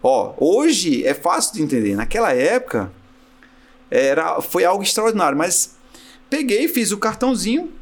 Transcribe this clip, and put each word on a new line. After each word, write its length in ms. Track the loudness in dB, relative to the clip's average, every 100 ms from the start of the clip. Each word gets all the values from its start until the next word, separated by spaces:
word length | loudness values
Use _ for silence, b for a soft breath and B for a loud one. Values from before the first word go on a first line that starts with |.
Ó, 320 | 2 0 -2 0
hoje 680 | 2 4 2 2 0 0 0
é 80 |
fácil 400 | 0 -2 0 -2
de 80 | -4
entender. 340 | -2 0 0 -2
Naquela 380 | -2 0 0
época, 580 | 2 2 0 -2 -6 -6 -12 -20 b b b b b b b b
era, 500 | 0 2 2 0 -2
foi 240 | -2 0 2
algo 160 | 2
extraordinário, 560 | 0 0 0 2 0 0
mas 380 | 0 0 -4 -10 B B B B -6
peguei, 380 | -4 0 2 2
fiz 240 | 0 -2
o 60 | -2
cartãozinho 720 | -4 0 0 0 0 -2 -2 -12